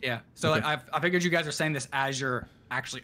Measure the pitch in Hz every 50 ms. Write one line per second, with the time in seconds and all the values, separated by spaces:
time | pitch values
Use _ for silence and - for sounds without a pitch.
0 | - 127 120 113 - - - - - 156 156 156 107 151 151 135 - - - 151
1 | 147 175 180 175 175 180 165 170 160 151 139 - 160 156 151 139 127 - - 135
2 | 135 135 135 131 139 131 127 117 - - - _ - - 123 127 131 - - 131